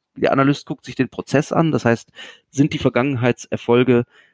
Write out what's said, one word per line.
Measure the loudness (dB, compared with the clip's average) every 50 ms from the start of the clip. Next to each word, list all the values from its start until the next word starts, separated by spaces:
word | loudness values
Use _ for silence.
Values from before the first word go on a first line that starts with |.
| _ _ -8
der | -2 0 0
Analyst | 2 2 2 2 0 -2 -4 -12
guckt | -12 -12 -12
sich | -14 -4
den | -4 -4 -4
Prozess | -4 -12 -10 -2 0 0 0 0
an, | 0 0 0 0
das | 0 0 0
heißt, | 0 0 0 -2 _ _ -20 -20 -20 -20 _ _ _
sind | -2 0 0 0 0
die | 0
Vergangenheitserfolge | -2 0 0 0 -2 -2 -2 -2 0 0 0 -2 -4 -10 -10 -8 -2 0 2 2 4 4 2 2 0 _ _ _ _ _